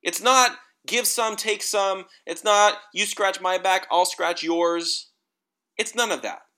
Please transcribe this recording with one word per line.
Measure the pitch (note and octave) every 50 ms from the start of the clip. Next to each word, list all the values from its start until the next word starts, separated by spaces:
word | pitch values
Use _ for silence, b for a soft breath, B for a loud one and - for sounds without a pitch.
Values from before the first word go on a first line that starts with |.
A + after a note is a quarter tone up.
It's | _ F3+ F3 -
not, | F#3+ B3 C4 C4 B3+ A#3+ B3 - b b b _ _
"Give | - G#3+ A#3+ A#3+
some, | - - - A3+ A3 G#3+
take | G3+ - A3 G#3 G#3
some." | - - - G#3 G3 G3 F#3+ F#3+ F3+ b b b b
It's | - E3+ - -
not, | G#3+ G#3 G3+ G#3 G#3 - - - _
"You | - F3+ F#3+
scratch | G#3 - - G#3 F#3+ F#3+ -
my | F#3 F#3 F#3 F#3
back, | F3+ F#3+ F#3 F#3+ F#3 -
I'll | - F3 F3+
scratch | F3+ - - F3 E3 F3 E3+
yours." | - E3 E3+ E3+ E3+ E3+ E3+ E3+ E3 E3 - - - _ _ _ _ _ _ _ _ _ _ _ _ _ _
It's | - G#3+ - -
none | A3+ A#3+ A3+
of | F3+ B2+
that. | - G#2 - - _ _ _